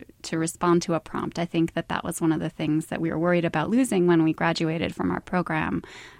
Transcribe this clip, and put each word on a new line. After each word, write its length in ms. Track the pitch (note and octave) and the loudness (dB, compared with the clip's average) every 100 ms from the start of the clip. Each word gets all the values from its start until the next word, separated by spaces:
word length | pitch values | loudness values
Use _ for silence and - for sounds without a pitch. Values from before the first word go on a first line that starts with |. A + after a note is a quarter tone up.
| - _ | -10 _
to 140 | - D#3+ | -8 -4
respond 420 | D#3+ - F3 E3+ | -4 -2 2 4
to 100 | F3+ E3 | 2 -2
a 40 | |
prompt. 380 | - - - - | -4 -8 -6 -6
I 80 | E3+ | -4
think 280 | E3 E3 | 0 0
that 160 | - - | -2 -4
that 140 | F3 | -4
was 180 | - F3 | -4 -2
one 100 | E3 | 0
of 80 | D#3 | 0
the 100 | D#3+ | -2
things 380 | - D#3 D#3 D#3+ | -4 0 0 -2
that 140 | - | -4
we 100 | E3 | -2
were 80 | D#3 | 0
worried 260 | E3+ F3 E3 | 2 2 2
about 240 | D#3 D3+ | 0 2
losing 380 | A#3 B3+ F#3+ F3 | 2 2 4 6
when 160 | E3+ | 6
we 100 | D#3+ | 4
graduated 640 | D#3 E3+ E3 D#3+ E3 F3 - | 2 0 0 0 0 -4 -2
from 160 | F#3 | -2
our 80 | F3+ | -2
program. 640 | - F#3 E3+ D#3 F2 - - - - - | -2 -2 0 -2 -2 -4 -6 -14 -20 -20